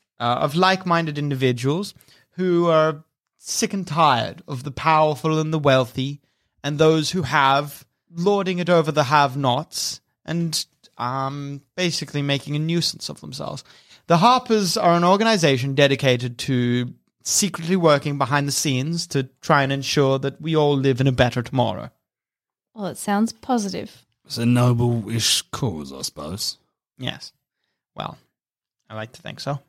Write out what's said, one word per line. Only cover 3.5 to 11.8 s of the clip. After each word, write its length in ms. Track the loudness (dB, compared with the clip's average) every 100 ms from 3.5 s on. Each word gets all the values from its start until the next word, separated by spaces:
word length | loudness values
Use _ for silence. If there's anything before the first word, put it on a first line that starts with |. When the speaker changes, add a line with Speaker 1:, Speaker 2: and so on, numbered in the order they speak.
| -4 -4
Speaker 1:
and 140 | -4 -4
tired 560 | 2 4 2 -2 -8 -12
of 160 | -10
the 80 | -10
powerful 680 | -4 2 4 2 0 -2 -2
and 120 | -2
the 60 | 0
wealthy 640 | 2 2 2 -4 -8 -8 _ _ _ _
and 160 | -8 4
those 320 | 4 4 0
who 120 | -4
have 640 | 0 2 4 2 -2 -12 _ _ _
lording 440 | -2 0 0 0 -4
it 100 | 2
over 240 | 2 2
the 120 | 0
have-nots 960 | 2 4 4 2 0 0 -4 -8 -8 -10 _ _ -6
and, 400 | -4 -2 -4 -8 _ _ -8
um, 640 | -6 -4 -4 -6 -10 -12 _
basically 460 | -4